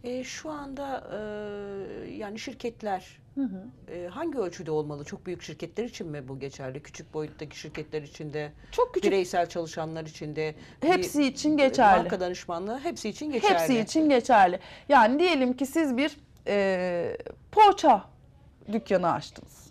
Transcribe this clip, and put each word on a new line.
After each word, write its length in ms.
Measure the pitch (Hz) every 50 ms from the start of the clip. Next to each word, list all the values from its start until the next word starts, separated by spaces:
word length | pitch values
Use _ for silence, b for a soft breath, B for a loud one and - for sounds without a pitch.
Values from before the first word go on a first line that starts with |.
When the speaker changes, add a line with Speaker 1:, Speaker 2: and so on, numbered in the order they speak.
| -
Speaker 1:
e, 200 | 240 247 254 254
şu 260 | - - - - 311
anda, 540 | 302 294 285 277 269 269 277 277 269 - - -
e, 60 | - 208 214 214 208 208 208 208 202 202 202 202 202 196 190 - - - 101 - 175
yani 240 | 202 214 202 208 220
şirketler, 800 | - - 233 - - 240 226 - - 208 196 180 - - - - - - -
Speaker 2:
Hı 60 | 285
hı. 520 | 277 226 190 185 190 247 262 - - - -
Speaker 1:
e, 120 | 175 175 175
hangi 300 | 180 247 330 339 277 262
ölçüde 320 | 196 175 170 - 180 151
olmalı? 340 | 156 151 151 151 151 143 147
Çok 220 | - - - -
büyük 160 | 185 175 170
şirketler 420 | - - 156 - 170 - - - 226
için 220 | 247 - - 196 165
mi 200 | 151 147 131 127
bu 100 | 135 135
geçerli? 440 | 135 139 - - 139 131 131 147
Küçük 320 | 151 - - - 165 - -
boyuttaki 440 | 156 156 151 147 - 160 147 - -
şirketler 440 | - 156 151 - 151 156 - 156
için 300 | 147 147 - - 156 151
de, 200 | 139 151 151 147 - b b b
Speaker 2:
Çok 220 | - - 480 480 -
küçük. 180 | 381 - -
Speaker 1:
bireysel 360 | 185 196 180 180 - 180 175 170
çalışanlar 560 | - 175 165 160 - 170 160 160 160 160 160
için 320 | 156 - - 160 151 147
de, 180 | 156 156 156 151 B B B B B
Speaker 2:
Hepsi 380 | - 311 370 370 370 359 - 294
Speaker 1:
bir, 60 | 285
Speaker 2:
için 340 | 262 269 - - 302 311 294
Speaker 1:
e, 40 | 277
Speaker 2:
geçerli. 360 | 262 262 269 240 208 190 175
Speaker 1:
marka 180 | 170 175 214 185
danışmanlığı 580 | 180 180 180 - - - 175 170 185 208 233 277
hepsi 300 | 277 339 233 - - 214
için 240 | 202 - 294 311
geçerli. 220 | 277 233 - - 381
Speaker 2:
Hepsi 240 | 339 - - 262 226
için 280 | 214 - - 311 311 302
geçerli. 500 | 277 247 233 - 247 208 190 180 180 - B B B B B -
Yani 300 | 285 262 220 214 254 294
diyelim 340 | 349 359 330 277 262 247 254
ki 100 | 254 277
siz 300 | 262 - 320 320 285 247
bir, 200 | 233 285 311 - - - _ - - -
e, 720 | - 202 202 196 196 190 180 180 180 175 175 170 110 - - - - - - - -
poğaça 520 | - 415 440 403 392 403 - 302 233 190 - - - - - - - - - - _ _ - -
dükkanı 400 | 202 226 226 - 202 180 180 165
açtınız. 560 | 135 - - - - - - - - - - -